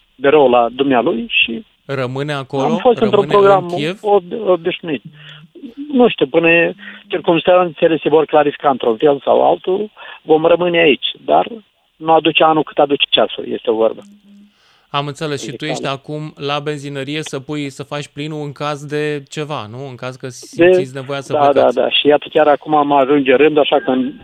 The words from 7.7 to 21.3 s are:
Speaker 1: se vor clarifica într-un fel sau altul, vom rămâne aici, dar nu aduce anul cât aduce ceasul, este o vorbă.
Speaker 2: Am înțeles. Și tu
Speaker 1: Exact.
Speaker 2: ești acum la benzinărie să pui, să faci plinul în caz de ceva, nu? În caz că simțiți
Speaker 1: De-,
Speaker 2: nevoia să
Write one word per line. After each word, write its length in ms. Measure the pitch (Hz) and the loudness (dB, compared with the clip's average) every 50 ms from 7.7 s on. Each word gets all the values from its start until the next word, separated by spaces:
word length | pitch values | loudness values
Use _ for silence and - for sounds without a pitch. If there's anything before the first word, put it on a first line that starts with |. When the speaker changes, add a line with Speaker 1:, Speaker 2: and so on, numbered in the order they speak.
| 147 - 175 165 165 143 - | 0 0 0 2 2 0 0
Speaker 1:
se 60 | 160 | 2
vor 160 | 143 160 147 | 2 2 2
clarifica 440 | - - 151 147 147 - - - 143 | 4 2 2 2 2 -2 0 0 -2
într-un 280 | 131 117 - 120 113 | 0 0 0 -2 0
fel 240 | 110 151 147 143 135 - | 2 2 2 2 2 0
sau 260 | 120 113 123 131 139 | 2 2 4 4 2
altul, 420 | 165 170 - 190 185 196 214 214 _ - - - - - | 2 0 -2 -4 -4 -4 -4 -8 _ -18 -20 -20 -20 -10
vom 240 | _ 156 156 156 156 | _ 0 2 2 4
rămâne 320 | 170 170 165 180 175 170 | 2 2 2 2 0 2
aici, 280 | 170 170 151 120 - - - - - - | 2 4 4 2 2 -2 -8 -10 -8 -2
dar 220 | 143 151 165 - - 240 220 - _ _ _ _ _ _ | 0 0 2 0 -2 -6 -14 -18 _ _ _ _ _ _
nu 160 | - 160 160 | -6 0 2
aduce 320 | 160 160 151 165 151 - 170 | 2 2 2 2 2 2 2
anul 200 | 156 156 156 - | 2 2 0 -2
cât 140 | - - | -2 0
aduce 280 | - 147 139 143 - - - | 0 0 2 0 -2 0 0
ceasul, 420 | - 131 110 98 - - - 123 | 0 0 0 0 -4 -8 -10 -8
este 180 | 110 104 - 123 | -10 -6 -4 -2
o 40 | 110 | 0
vorbă. 280 | 110 110 110 - 107 104 101 - _ _ _ - - - _ _ _ _ _ _ _ _ _ | 2 0 0 -2 -6 -12 -20 -20 _ _ _ -20 -20 -20 _ _ _ _ _ _ _ _ _
Speaker 2:
Am 180 | - 143 143 | -8 -6 -6
înțeles. 340 | 147 135 - 165 151 143 135 | -8 -8 -8 -8 -8 -6 -8
Și 100 | - - | -8 -10
tu 140 | 127 - 151 | -10 -10 -8
Speaker 1:
Exact. 60 | 151 | -8
Speaker 2:
ești 220 | 147 120 131 143 139 | -8 -6 -6 -8 -8
acum 400 | 135 - - 151 151 151 156 - | -8 -10 -12 -12 -10 -12 -12 -12
la 240 | - 147 139 147 147 | -10 -8 -6 -6 -6
benzinărie 640 | 143 151 151 143 135 143 143 139 135 139 147 156 | -6 -6 -8 -8 -10 -10 -10 -10 -8 -8 -8 -8
să 180 | 151 - 151 139 | -8 -8 -10 -10
pui, 300 | 127 - 151 151 143 139 | -10 -8 -8 -8 -8 -8
să 140 | - - 139 | -10 -12 -12
faci 240 | - 147 147 147 | -10 -10 -10 -10
plinul 380 | - _ 143 147 156 156 151 147 | -12 _ -12 -10 -10 -10 -10 -10
în 60 | 147 | -10
caz 340 | 131 - 147 147 151 139 147 | -10 -8 -8 -8 -8 -8 -10
de 380 | 139 147 147 151 151 147 143 139 _ | -8 -6 -4 -4 -4 -6 -8 -10 _
ceva, 380 | - 156 151 143 151 127 107 | -12 -10 -10 -8 -8 -10 -10
nu? 200 | 104 117 123 143 | -12 -12 -14 -14
În 80 | 135 123 | -14 -14
caz 200 | 117 131 127 131 | -12 -12 -12 -12
că 140 | 127 - 131 | -12 -14 -14
simțiți 640 | 123 - - - - 170 170 180 185 180 185 127 131 | -14 -16 -20 -8 0 2 4 4 4 2 0 -4 -8
Speaker 1:
De-, 60 | 139 | -12
Speaker 2:
nevoia 220 | 127 135 139 139 | -10 -8 -8 -8
să 120 | 135 143 | -6 -4